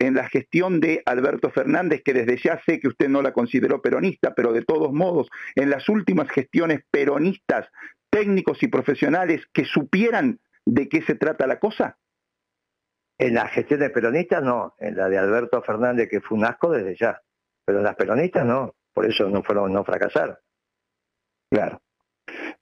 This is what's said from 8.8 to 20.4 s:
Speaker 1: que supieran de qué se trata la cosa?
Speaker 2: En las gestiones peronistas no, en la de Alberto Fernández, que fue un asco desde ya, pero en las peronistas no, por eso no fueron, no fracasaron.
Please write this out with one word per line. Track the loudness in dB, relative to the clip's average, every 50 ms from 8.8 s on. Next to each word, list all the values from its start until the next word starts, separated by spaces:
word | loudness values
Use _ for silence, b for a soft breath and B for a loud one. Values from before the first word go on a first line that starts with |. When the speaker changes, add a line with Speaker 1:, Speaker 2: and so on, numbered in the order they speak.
| 0 0 0 0 2 2 2 2 2 0 0 -2 -4 -4 -2
Speaker 1:
que | -2 -2
supieran | 0 0 -2 0 0 2 2 2 2 2 2 0 0 -2 -4 _ _ _ _ _
de | 0 2 2 2 0
qué | 0 -2 0
se | -2 -2
trata | 0 0 0 0 0 0
la | -2 0 0
cosa? | -2 -2 -2 -2 -4 -4 -6 _ _ _ _ _ _ _ _ _ _ _ _ _ _ _ _ _ _ _ _ _ _ _ _
Speaker 2:
En | -2 -2 0 0
las | 0 -2 -2 -2
gestiones | -4 -2 0 0 0 0 0
peronistas | 0 0 0 2 0 0 0 0 0 0 0
no, | 0 0 -2 -2 -6 -8 -10
en | -8 -6 -4
la | -2 0 0
de | 2 2
Alberto | 2 2 2 0 0 0 -2 -2 -2
Fernández, | -2 -2 0 0 0 0 0 0 0
que | -2 -4
fue | -4 -2 -2
un | 0 0
asco | -2 0 0 0 0 0
desde | 0 -2 -4 -4
ya, | -2 -2 -2 -2 -4 _ _ _ _ _ _ _ _ _
pero | 0 0 2
en | 2
las | 0 0
peronistas | 0 0 0 0 0 0 0 0 0 0
no, | 2 0 0 -2 -4 -8 _ _ _ _
por | 0 0
eso | 0 2 0 0 0
no | 0 -2 0
fueron, | 0 0 0 0 0 0
no | -2 -2
fracasaron. | -2 -2 -2 -2 0 0 0 -2 -2 -6 -10